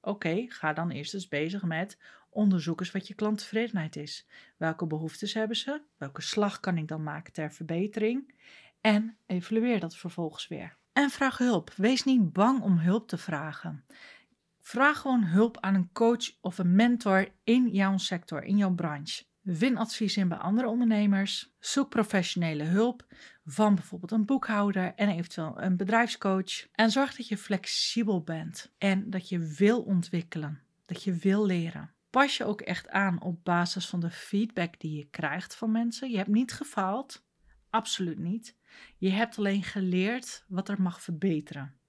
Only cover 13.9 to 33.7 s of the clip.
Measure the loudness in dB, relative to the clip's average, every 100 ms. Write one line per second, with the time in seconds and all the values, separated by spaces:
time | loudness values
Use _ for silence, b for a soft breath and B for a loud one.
13.9 | B B B B _ _ _ -8 2 2
14.9 | 2 2 2 4 4 4 2 0 2 0
15.9 | 2 4 4 -2 _ -8 0 4 6 6
16.9 | 4 4 4 2 _ 2 4 4 4 2
17.9 | 2 -2 -6 -4 -8 0 2 4 2 -2
18.9 | -4 -8 -10 -12 _ -6 0 2 2 -2
19.9 | -2 -2 2 0 0 0 0 2 2 4
20.9 | 4 4 4 2 -4 -10 _ -4 0 0
21.9 | 0 2 0 0 -2 -2 -2 2 2 2
22.9 | 0 -14 B B B -10 2 4 4 2
23.9 | -10 -2 0 2 0 2 0 2 0 -2
24.9 | 0 0 0 -4 -6 -6 -2 0 0 2
25.9 | 2 2 0 0 0 -2 -8 -8 2 4
26.9 | 4 0 -2 -8 -8 -2 -4 -2 -4 -2
27.9 | 0 0 0 -2 -8 -8 -12 -16 _ 0
28.9 | 2 0 -6 -4 -4 -4 2 4 4 2
29.9 | 0 0 -4 -4 -8 -8 -10 _ _ _
30.9 | -6 -4 0 2 4 2 2 -2 -8 -14
31.9 | _ _ 2 2 2 -4 -4 -4 -6 -2
32.9 | 0 2 0 -4 -4 0 2 2